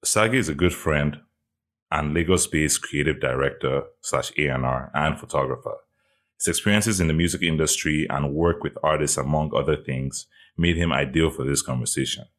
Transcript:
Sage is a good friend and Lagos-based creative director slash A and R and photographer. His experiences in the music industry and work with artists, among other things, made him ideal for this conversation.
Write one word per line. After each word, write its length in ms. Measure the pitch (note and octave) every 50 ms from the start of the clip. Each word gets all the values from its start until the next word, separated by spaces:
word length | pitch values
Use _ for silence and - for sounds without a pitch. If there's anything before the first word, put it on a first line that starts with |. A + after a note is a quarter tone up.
| -
Sage 300 | - - G#2+ G#2+ A2 A#2+
is 160 | C3 G#2 D#2
a 60 | D2+
good 180 | C#2+ F2 F2+ -
friend 460 | - - E2 D2+ D2 D2 D2+ D2 - _ _ _ _ _ _ _ _ _ _ _ _ _ _
and 240 | - D#2 D2+ D2 D2
Lagos-based 640 | E2+ E2+ D#2 F#2 F2 - - - D#2+ D2+ D2+ - -
creative 380 | - - - D2 C#2+ D#2 D2 C#2+
director 640 | - C2 B1 C2 C2+ C#2 - - - C2+ C2 C#2 C2+ - _ _
slash 300 | _ - - C2+ C2 - - -
A 100 | D2+ C#2+
and 180 | C2 C2 B1+
R 240 | B1+ C2 B1+ C2+ C#2+ -
and 260 | C#2+ D2 D#2+ D2 -
photographer. 560 | - - - D2 C#2 C2 B1+ A#1+ - - - - _ _ _ _ _ _ _ _ _ _ _ _
His 80 | - -
experiences 540 | E2+ - - G#2+ G#2 G#2 G#2 A2+ G#2+ F#2
in 60 | F2+ D#2+
the 60 | D#2
music 300 | D#2 E2+ E2+ E2+ - F2
industry 640 | E2+ D#2+ D#2 D#2 D2+ - - - D#2+ D2+ D2+ D2+ -
and 240 | - C#2 C#2+ C#2+ C#2
work 300 | D2+ E2 E2+ E2+ - -
with 140 | - - -
artists, 360 | - D2+ D#2 D2+ D2+ C#2+ - -
among 340 | C2+ C2+ D2+ D#2 D2+ D#2 -
other 220 | - C#2 - D2+
things, 500 | C#2+ - - C2+ C2 C2+ C#2 - - - _ _ _ - _ _ -
made 200 | E2 E2+ E2+ D#2+
him 160 | E2+ E2+ D2
ideal 360 | C2 C#2+ C2+ C2 E2 D#2+ D#2+
for 140 | - - C2
this 180 | C2+ C#2 C#2
conversation. 640 | - - C2 B1+ A#1+ - - - C2 - - - - _ _